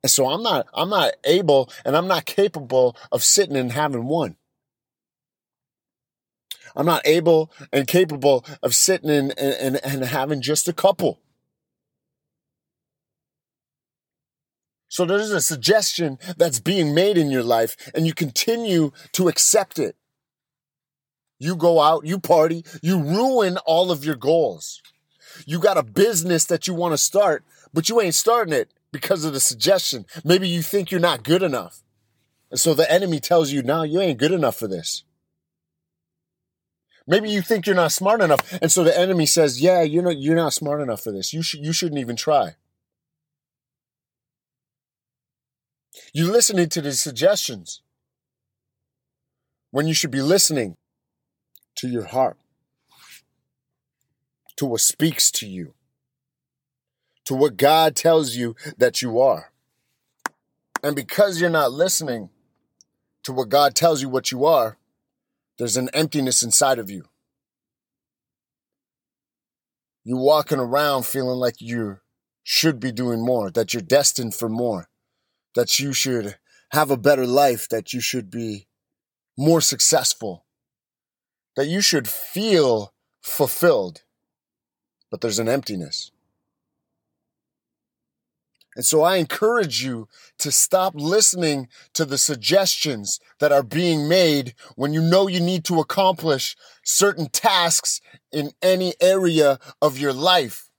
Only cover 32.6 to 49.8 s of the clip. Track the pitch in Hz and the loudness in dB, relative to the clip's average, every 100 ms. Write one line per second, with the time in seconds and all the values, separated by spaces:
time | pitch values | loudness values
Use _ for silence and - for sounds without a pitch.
32.6 | 165 147 160 170 196 156 - 175 151 139 | 0 2 4 2 2 -4 2 2 2 -2
33.6 | 120 160 156 170 190 123 147 180 135 - | -2 -2 -2 -2 -2 0 0 2 -2 -2
34.6 | 107 90 80 - _ _ _ _ _ _ | -8 -8 -8 -12 _ _ _ _ _ _
35.6 | _ _ _ _ _ _ _ _ _ _ | _ _ _ _ _ _ _ _ _ _
36.6 | _ _ _ _ - 185 214 208 175 220 | _ _ _ _ 0 0 0 -4 0 -2
37.6 | 170 185 165 - 190 226 175 143 - 180 | 2 2 2 0 0 2 4 2 0 -4
38.6 | 165 185 165 175 185 180 151 170 147 120 | 0 4 4 4 2 2 2 2 2 2
39.6 | 165 180 160 156 175 151 139 165 156 - | 2 4 2 0 0 -2 0 0 0 -2
40.6 | 151 147 135 107 - 98 92 156 165 151 | -4 -4 -4 -6 -8 -8 -8 -6 -6 -6
41.6 | 147 165 175 147 120 117 - 147 92 - | -6 -4 -4 -4 -6 -6 0 0 0 -8
42.6 | _ _ _ _ _ _ _ _ _ _ | _ _ _ _ _ _ _ _ _ _
43.6 | _ _ _ _ _ _ _ _ _ _ | _ _ _ _ _ _ _ _ _ _
44.6 | _ _ _ _ _ _ _ _ _ _ | _ _ _ _ _ _ _ _ _ _
45.6 | _ _ _ - - 143 170 226 233 190 | _ _ _ -20 -12 -2 2 2 2 2
46.6 | 170 170 143 131 - 117 165 208 - 110 | 0 -2 -4 -6 -6 0 2 2 -4 -10
47.6 | 85 - _ _ _ _ _ _ _ _ | -14 -20 _ _ _ _ _ _ _ _
48.6 | _ _ _ _ _ _ _ _ _ _ | _ _ _ _ _ _ _ _ _ _
49.6 | _ 135 | _ -2